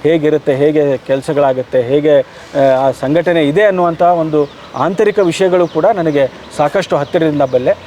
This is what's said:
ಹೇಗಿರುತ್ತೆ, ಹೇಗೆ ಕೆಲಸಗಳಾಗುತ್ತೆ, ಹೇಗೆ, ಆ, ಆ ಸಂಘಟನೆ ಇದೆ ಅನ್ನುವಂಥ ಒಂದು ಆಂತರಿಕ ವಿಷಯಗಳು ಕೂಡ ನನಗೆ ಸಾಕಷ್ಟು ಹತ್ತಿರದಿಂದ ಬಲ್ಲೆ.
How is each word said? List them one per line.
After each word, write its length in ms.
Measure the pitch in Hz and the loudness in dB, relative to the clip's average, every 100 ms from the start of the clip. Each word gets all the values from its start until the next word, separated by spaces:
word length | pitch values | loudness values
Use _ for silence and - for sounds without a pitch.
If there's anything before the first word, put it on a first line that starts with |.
ಹೇಗಿರುತ್ತೆ, 520 | 147 165 151 151 143 131 | 0 0 0 -2 -2 0
ಹೇಗೆ 420 | 147 151 143 131 | 0 2 0 -2
ಕೆಲಸಗಳಾಗುತ್ತೆ, 840 | - 135 135 147 139 131 127 131 | -2 -4 -2 -2 0 -2 -2 -2
ಹೇಗೆ, 400 | 120 143 147 147 | 0 0 2 2
ಆ, 640 | 127 - - 143 135 131 135 | 0 -10 -10 0 2 2 0
ಆ 40 | |
ಸಂಘಟನೆ 520 | 120 131 156 170 170 | -2 -2 -2 0 0
ಇದೆ 200 | 147 156 | 0 2
ಅನ್ನುವಂಥ 380 | 208 185 175 165 | 2 2 -2 0
ಒಂದು 460 | 175 175 160 151 143 - - - | 0 2 0 0 -2 -6 -16 -4
ಆಂತರಿಕ 440 | 147 190 208 208 | -4 0 0 2
ವಿಷಯಗಳು 480 | 190 156 185 180 170 | -2 0 0 2 0
ಕೂಡ 180 | 160 170 | 0 2
ನನಗೆ 420 | 214 165 143 131 - - - | 2 2 0 -2 -4 -20 -4
ಸಾಕಷ್ಟು 400 | 147 202 180 160 | -2 -2 -2 -4
ಹತ್ತಿರದಿಂದ 440 | 143 180 160 147 | -2 -2 0 0
ಬಲ್ಲೆ. 300 | 151 131 127 - | 0 0 -2 -4